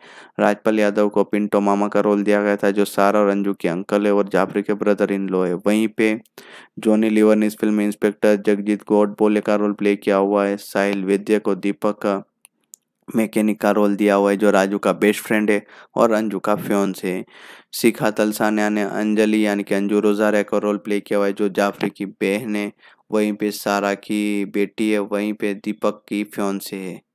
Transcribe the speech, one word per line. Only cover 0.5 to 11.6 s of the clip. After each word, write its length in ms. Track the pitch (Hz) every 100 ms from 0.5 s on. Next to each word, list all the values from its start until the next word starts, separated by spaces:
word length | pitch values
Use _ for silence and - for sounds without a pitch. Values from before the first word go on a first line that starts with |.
| 101 110 107
यादव 300 | 104 104 104
को 140 | 104
पिंटो 360 | 95 104 104 101
मामा 280 | 101 101 104
का 120 | 104
रोल 240 | 104 104
दिया 180 | 101 104
गया 140 | 104
था, 160 | 101 101
जो 140 | 101
सारा 340 | 101 - 98 104
और 80 | 101
अंजू 260 | 98 98
के 140 | 98 92
अंकल 380 | 85 101 104
है 80 | 104
और 160 | 101 98
जाफरी 320 | 92 95 101
के 120 | 101
ब्रदर 380 | 104 104 98 98
इन 180 | 98 95
लॉ 160 | 92
है। 80 | 90
वहीं 340 | 87 104 107 110
पे 340 | - 110 107 - - - - - -
जॉनी 300 | 107 107 110
लीवर 260 | 107 107
ने 120 | 107 104
इस 100 | 104
फिल्म 160 | 107
में 120 | 107
इंस्पेक्टर 500 | 104 - 107 101 107
जगजीत 480 | 101 104 101 101 104 -
गोडबोले 540 | 104 104 104 107 107
का 140 | 107
रोल 180 | 104 104
प्ले 220 | 101 101
किया 200 | 101 -
हुआ 300 | 98 98 101
है। 120 | 101 101
साहिल 460 | - 101 101 101
वैद्य 360 | 95 101 104 104
को 160 | 101
दीपक 360 | 95